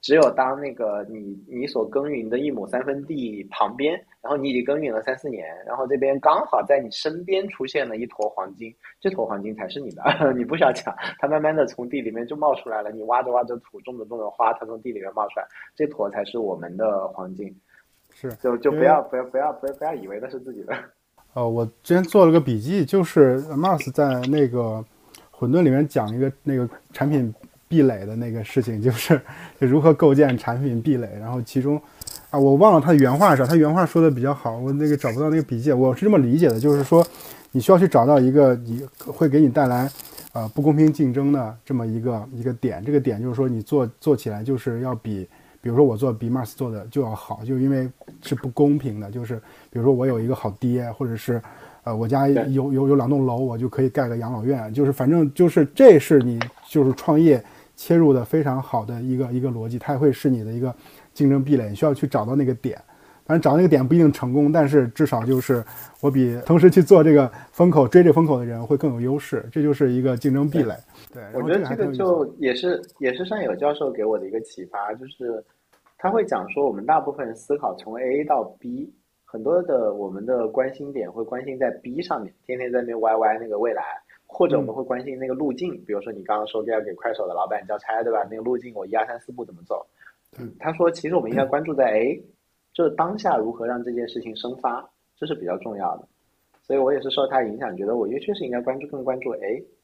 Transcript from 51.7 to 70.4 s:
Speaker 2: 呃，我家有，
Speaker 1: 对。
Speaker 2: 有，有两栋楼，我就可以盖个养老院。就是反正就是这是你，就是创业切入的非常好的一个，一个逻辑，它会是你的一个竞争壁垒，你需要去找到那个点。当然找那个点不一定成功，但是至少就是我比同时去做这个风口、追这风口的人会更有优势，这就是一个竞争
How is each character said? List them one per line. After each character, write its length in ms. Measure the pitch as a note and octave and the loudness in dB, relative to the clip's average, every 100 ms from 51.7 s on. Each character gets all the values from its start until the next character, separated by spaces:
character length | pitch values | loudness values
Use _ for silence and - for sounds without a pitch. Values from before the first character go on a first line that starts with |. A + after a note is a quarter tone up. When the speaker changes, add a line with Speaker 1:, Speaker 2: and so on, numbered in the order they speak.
| - - | -12 -8
Speaker 2:
呃， 100 | A2 | -4
我 120 | A2+ | -2
家 200 | C3+ C#3 | 2 2
有， 80 | C#3 | 2
Speaker 1:
对。 180 | A2+ | 2
Speaker 2:
有， 340 | C3+ C3+ C3+ C#3 | 0 0 0 4
有 80 | C#3 | 4
两 140 | B2 | 4
栋 160 | C#3+ C3 | 2 2
楼， 120 | A#2+ | 0
我 200 | C3 A#2 | -4 -4
就 100 | B2 | -6
可 140 | - | 0
以 80 | C3 | 0
盖 180 | C#3 B2 | 0 -2
个 100 | A#2 | -4
养 140 | A#2 | -6
老 120 | A#2+ | -4
院。 280 | A#2 C3+ A2 | -2 -2 -4
就 140 | A2 C#3 | 0 0
是 60 | |
反 180 | C#3 B2+ | 2 2
正 240 | E3+ D3+ | 4 2
就 160 | - F3 | 4 4
是 160 | E3+ C#3 | 4 2
这 240 | - C4+ E3 | 8 10 10
是 220 | - D3 | 8 4
你， 200 | A#2+ A#2 A#2 - - | 4 -2 -6 -12 -4
就 160 | D#3 | 0
是 80 | C3+ | 2
创 260 | B2+ - D3+ | 0 0 4
业 240 | E3 C3 - - _ - | 6 4 2 -20 _ -20
切 200 | - E3+ | 0 4
入 180 | D#3+ | 6
的 100 | C3 | 4
非 200 | A2+ D#3+ | 2 0
常 180 | C#3+ C3 | 0 -2
好 240 | B2+ A#2+ G#2+ | -4 -6 -6
的 160 | A#2+ | -8
一 160 | B2+ B2+ | -4 -2
个， 80 | B2+ | -2
一 60 | B2+ | -2
个 100 | C3 | -4
逻 180 | A#2 A2+ | -4 -6
辑， 120 | A#2+ | -8
它 180 | - C#3 | -4 2
会 140 | D3 | 2
是 180 | B2+ D3 | 2 0
你 140 | B2 | -2
的 80 | A2 | -4
一 80 | A#2 | -6
个 140 | B2+ A#2+ - - _ | -6 -8 -18 -20 _
竞 160 | - C#3+ | 0 2
争 160 | C#3 | 4
壁 140 | C3+ C#3 | 2 0
垒， 120 | A2 | 0
你 60 | G#2 | -2
需 100 | D#3 | 0
要 80 | |
去 120 | C#3 C#3 | 0 -2
找 160 | A#2+ | -2
到 120 | G#2+ C#3 | 0 0
那 100 | C3 | 0
个 80 | |
点。 260 | A#2+ B2+ - _ _ _ _ - | -2 -6 -8 _ _ _ _ -2
当 100 | D#3+ | 2
然 60 | |
找 140 | D3 D3 | 4 4
那 80 | |
个 40 | F#3 | 6
点 180 | D3 C3 | 4 4
不 100 | E3+ | 6
一 20 | |
定 140 | D#3 | 4
成 200 | - B2+ | 2 -2
功， 200 | C3+ D3 | 2 2
但 160 | D#3+ C#3+ | 4 4
是 200 | C#3+ B2 | 4 2
至 160 | - D3+ | 0 0
少 180 | A#2+ A#2 | 0 0
就 160 | C3 | -2
是 220 | - B2 A2+ - - - | 0 -2 -2 -18 -20 -4
我 100 | C#3+ | 0
比 260 | C3+ B2+ A#2+ - | 2 0 0 2
同 140 | F3 | 8
时 100 | F3+ | 8
去 140 | F#3+ | 8
做 200 | D#3 F#3+ | 8 8
这 100 | D#3+ | 8
个 140 | D3 C3 - - | 6 6 -2 -20
风 200 | - F3 | 2 4
口、 160 | D3+ B2 | 6 6
追 160 | F3+ | 8
这 100 | E3+ | 8
风 120 | D#3 E3 | 6 4
口 100 | C3 | 0
的 80 | A#2+ | -2
人 180 | A#2 | -8
会 140 | A2+ C#3 | -2 0
更 160 | D3+ | 0
有 80 | A#2+ | -2
优 160 | B2 C#3+ | -2 -4
势， 300 | - A#2 A#2 | -4 -8 -6
这 120 | D#3+ | -2
就 100 | D3 | 0
是 180 | C#3 C3+ | 2 2
一 100 | B2 | 2
个 140 | C3 B2 | 0 0
竞 180 | C#3+ | 0
争 140 | C3+ | 0